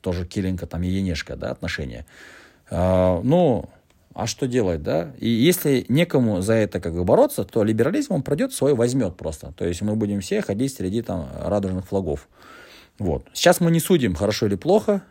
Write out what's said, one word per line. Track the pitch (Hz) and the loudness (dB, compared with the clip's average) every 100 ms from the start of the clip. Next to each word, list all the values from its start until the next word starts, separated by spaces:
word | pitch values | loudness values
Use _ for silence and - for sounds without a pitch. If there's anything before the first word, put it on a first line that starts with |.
Тоже | - 87 87 | -4 -4 -4
Киленко, | - 92 90 80 | -4 -4 -4 -6
там, | 85 | -4
Яенешка, | 90 95 95 80 - | -2 -2 -2 -4 -6
да, | - 58 | -8 -8
отношения. | - - - 71 57 - - - - - _ _ | -6 -8 -6 -8 -10 -16 -20 -20 -20 -20 _ _
А, | 87 92 92 92 90 | 0 2 4 4 2
ну, | 120 165 170 110 - - _ _ _ | 2 4 4 2 -4 -18 _ _ _
а | - 123 | -8 -6
что | - 135 | -4 -2
делать, | 123 98 82 | 0 0 0
да? | 73 98 87 131 | -2 -2 -4 -4
И | - | -2
если | 117 135 175 151 135 - | 2 4 2 2 0 2
некому | 127 170 147 117 98 | 2 2 2 2 0
за | 95 | 2
это | 113 104 101 | 2 2 -2
как | - | -4
бы | 85 | -2
бороться, | 90 147 277 - | 4 4 4 0
то | 101 - | -4 0
либерализм, | 107 110 123 233 277 | 2 2 2 2 -2
он | 170 | -4
пройдёт | - 147 262 | -2 -2 -2
свой, | - 143 | 0 0
возьмёт | 135 120 131 104 87 | 2 2 2 -2 -4
просто. | 78 76 71 - | -10 -8 -12 -6
То | |
есть | 85 87 | -4 -2
мы | 104 107 | -2 -2
будем | 104 101 | 0 -2
все | 98 202 | -2 -4
ходить | - 101 135 | -2 -2 -2
среди, | - 92 107 | -4 -4 -4
там, | 113 87 82 | -4 -6 -6
радужных | 73 73 101 98 92 90 | -8 -2 0 0 -4 -4
флагов. | 98 90 71 - _ - - - - - _ | -4 -2 -6 -8 _ -20 -20 -20 -20 -20 _
Вот. | 98 71 - | -4 -4 -6
Сейчас | - - 180 | 2 4 4
мы | 170 | 4
не | 165 | 2
судим, | - 185 120 | 4 2 2
хорошо | 85 101 104 | 0 -2 0
или | 107 98 | 0 -2
плохо | 147 202 214 202 - | 2 2 2 -2 -2